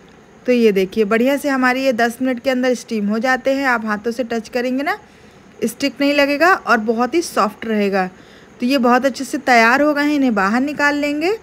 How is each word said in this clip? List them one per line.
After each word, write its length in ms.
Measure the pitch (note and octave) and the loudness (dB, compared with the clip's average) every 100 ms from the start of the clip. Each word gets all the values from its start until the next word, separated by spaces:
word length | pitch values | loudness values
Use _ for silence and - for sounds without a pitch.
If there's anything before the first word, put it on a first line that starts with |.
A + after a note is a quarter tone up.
| - - - - - | -20 -20 -20 -8 0
तो 60 | |
ये 200 | B3 A3 | 4 4
देखिए, 340 | G3 F#3+ A3 G3+ | 4 0 0 0
बढ़िया 320 | A3+ B3+ C#4 | 2 2 0
से 120 | C#4+ | -2
हमारी 340 | C4+ B3+ B3+ | 0 0 0
ये 100 | C4+ | 0
दस 240 | A3+ A#3 A#3 | 0 0 -2
मिनट 180 | C4 A#3+ | -4 -2
के 100 | C4+ | -2
अंदर 240 | B3+ B3+ A#3+ | 0 0 -2
स्टीम 320 | - A3 G3+ | -4 -4 -2
हो 120 | A3 | -2
जाते 340 | C4 B3+ C4 | 0 0 0
हैं। 120 | C4+ C4+ | 0 0
आप 180 | A#3 A3 | -2 -2
हाथों 260 | G#3 A#3 | -4 -4
से 120 | A#3 | -6
टच 260 | A3+ A#3 A3 | -4 -6 -6
करेंगे 340 | B3 B3+ C4 | -4 -4 -4
ना, 140 | D#4 G#4 - - - - - - | -4 -6 -10 -20 -20 -20 -20 -8
स्टिक 340 | A3+ - C#4 - | -8 -4 -6 -2
नहीं 120 | C#4+ | 0
लगेगा 400 | C#4+ C#4 C#4+ E4+ | 2 0 2 2
और 240 | F#4+ - A#3 | 2 0 0
बहुत 340 | G#3+ A3+ B3 | 0 -2 0
ही 80 | E4+ | -2
सॉफ्ट 440 | - A#3 G#3 - A3+ | -2 -2 -2 -2 -4
रहेगा। 400 | G#3+ G3+ G3 F#3 - - - - - | -2 0 0 -4 -8 -20 -20 -20 -6
तो 60 | B3 | -2
ये 120 | C#4 | 2
बहुत 260 | A#3+ B3 C4+ | 4 2 2
अच्छे 180 | - | -4
से 140 | C4 C#4+ | -8 -4
तैयार 420 | - A#3+ A3+ C4+ | 2 4 4 4
हो 120 | D4+ | 2
गए 100 | C#4+ | 2
हैं, 120 | D4 D4 | 0 2
इन्हें 180 | B3+ G3 | 0 2
बाहर 260 | F#3+ A#3+ | 0 0
निकाल 340 | C#4+ D4 C#4+ D4 | -2 -2 0 0
लेंगे। 360 | D4 D4 E4+ A4+ | -2 -2 -2 -4